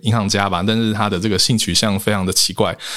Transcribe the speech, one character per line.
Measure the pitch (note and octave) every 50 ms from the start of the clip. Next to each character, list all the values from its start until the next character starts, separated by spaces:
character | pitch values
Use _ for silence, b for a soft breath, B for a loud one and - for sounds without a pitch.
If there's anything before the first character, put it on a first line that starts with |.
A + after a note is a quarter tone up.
银 | - G#2
行 | A2 A#2 G2+
家 | G2 F#2+ G2 G2+ G2
吧， | F#2 E2+ F#2
但 | G#2+ A2
是 | A2+ A#2 A2 G#2
他 | G#2 G#2+
的 | G#2 G2 F2
这 | G2 A2
个 | G2+
性 | - - - B2
取 | G#2+ - - -
向 | - - A2 G2 F#2+
非 | - -
常 | G#2 G2 F#2
的 | F#2 F2+
奇 | - - - F#2
怪， | - G#2+ F2 - B B B B